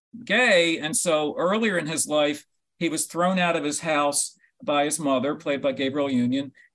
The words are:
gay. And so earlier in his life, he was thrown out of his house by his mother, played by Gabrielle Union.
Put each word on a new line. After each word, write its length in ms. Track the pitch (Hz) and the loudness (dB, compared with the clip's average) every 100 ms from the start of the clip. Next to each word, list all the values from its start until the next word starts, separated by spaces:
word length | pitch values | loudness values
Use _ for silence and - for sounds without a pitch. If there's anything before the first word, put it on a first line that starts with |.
| _ - | _ -14
gay. 560 | - 208 247 185 170 165 | -2 2 4 4 4 0
And 160 | 151 151 | -2 -2
so 400 | 180 156 151 - | 2 2 0 0
earlier 400 | 165 214 226 180 | 0 0 0 0
in 100 | 151 | -2
his 200 | 160 - | -2 0
life, 380 | 151 147 147 - _ _ - | 2 2 0 -10 _ _ -6
he 80 | 170 | -4
was 180 | 156 - | -2 -4
thrown 320 | 165 175 190 | 0 0 2
out 200 | 175 165 | 2 0
of 80 | 147 | -2
his 160 | 147 | -4
house 560 | 165 151 147 139 - - _ _ | -2 0 0 0 -4 -8 _ _
by 220 | - 147 147 | -2 0 0
his 120 | 147 | 0
mother, 360 | 147 131 135 147 | 0 0 0 -2
played 260 | 160 139 | -4 -2
by 120 | 139 | -2
Gabrielle 360 | 131 135 139 139 | -2 -2 -2 0
Union. 440 | 127 123 131 139 - _ | 2 2 0 -4 -10 _